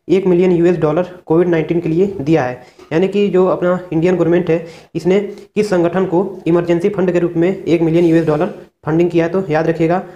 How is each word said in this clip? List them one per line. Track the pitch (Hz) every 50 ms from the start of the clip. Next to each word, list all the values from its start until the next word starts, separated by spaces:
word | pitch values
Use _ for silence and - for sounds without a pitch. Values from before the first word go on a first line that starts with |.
| _ -
एक | 180 196 196
million | 185 175 175 185 185 175
US | 165 170 180 175 156
dollar | 156 151 151 175 180 - - - -
COVID | - 160 170 180 180
nineteen | 170 160 156 - 170 170
के | 165 160
लिए | 160 170 196 196 - -
दिया | - - 165 151 127
है? | 127 127 - - - _ - - - 147
यानी | 165 190 190
कि | 196 202 202 196
जो | 170 180 190
अपना | 185 151 160 175 175 180 180 - - 165
Indian | 165 160 180 185
government | 170 170 160 170 180 175 160
है, | 160 170 160 - - - - _ -
इसने | 165 160 180 185 208 202 190 - - - - _
किस | 208 208 -
संगठन | 185 175 165 170 175 185 190
को | - 165 175 196 196 - - -
emergency | 165 170 175 170 170 170 170 175 208
fund | 202 - 190 180 170
के | 175
रूप | 175 165 160
में | 165 165 185 190 - -
एक | - 160 165 170
million | 160 160 175 175
US | 165 160 165 156
dollar | 151 151 151 175 202 - - - - _ _ -
funding | 156 156 165 175 175
किया | 165 165 165
है? | 165
तो | 175 190 190 147
याद | 151 156 160
रखिएगा, | 165 165 165 165 160 175 190 190 - -